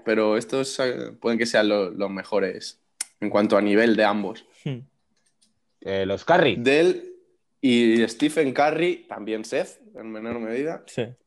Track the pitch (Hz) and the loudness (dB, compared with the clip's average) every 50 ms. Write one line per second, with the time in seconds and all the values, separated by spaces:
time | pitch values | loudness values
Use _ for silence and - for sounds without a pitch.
0 | - 117 110 110 110 107 107 113 117 - - 135 131 131 - - 135 127 123 131 | -4 -2 0 2 2 2 2 0 -2 -2 -2 -4 -4 -4 -4 -4 -2 -2 -2 -4
1 | 123 113 113 - - 117 117 110 117 117 - 113 107 104 104 104 98 90 85 90 | -8 -10 -10 -6 -4 -2 0 0 0 0 2 2 2 4 2 2 0 -2 -4 -4
2 | 101 95 98 98 92 - - 101 95 92 90 - - - - _ _ _ _ - | -6 -4 -6 -8 -6 -4 -2 -2 0 -2 -4 -6 -12 -16 -18 _ _ _ _ -14
3 | - - _ - 104 104 101 104 104 101 104 101 104 104 101 104 117 117 107 101 | -14 -14 _ -8 -4 -2 2 2 2 4 4 4 4 4 4 4 4 4 4 4
4 | 107 104 104 107 101 92 - - - _ _ _ - 156 135 120 135 - _ _ | 4 2 2 0 -2 -6 -8 -12 -16 _ _ _ -10 -8 -8 -10 -12 -18 _ _
5 | _ _ _ _ _ _ _ _ _ _ _ _ _ _ _ _ - 190 196 98 | _ _ _ _ _ _ _ _ _ _ _ _ _ _ _ _ -8 -6 -4 -2
6 | 98 95 98 98 - - 165 202 165 135 98 120 120 131 139 151 170 185 180 - | -2 -2 -4 -2 0 2 4 4 4 4 2 0 2 2 4 4 4 2 2 -2
7 | - - - - _ _ _ _ _ _ _ _ - 131 120 120 120 113 113 117 | -6 -16 -18 -20 _ _ _ _ _ _ _ _ 0 2 4 4 6 4 4 4
8 | 113 110 - - 147 151 151 165 156 135 120 - 143 156 156 160 170 180 175 - | 2 0 0 0 -2 0 2 0 0 0 2 2 2 2 2 0 0 -2 -2 -4
9 | - - 101 107 104 107 110 107 107 - 131 143 185 185 - - _ - - - | -8 -14 -14 -10 -8 -6 -6 -6 -6 -6 -4 -6 -6 -6 -10 -20 _ -20 -20 -16
10 | 110 110 110 107 110 113 117 120 113 110 113 131 143 160 165 - - - - - | -14 -14 -12 -10 -8 -8 -8 -8 -6 -6 -6 -6 -6 -6 -8 -10 -14 -12 -8 -8
11 | 117 110 127 _ _ | -8 -8 -8 _ _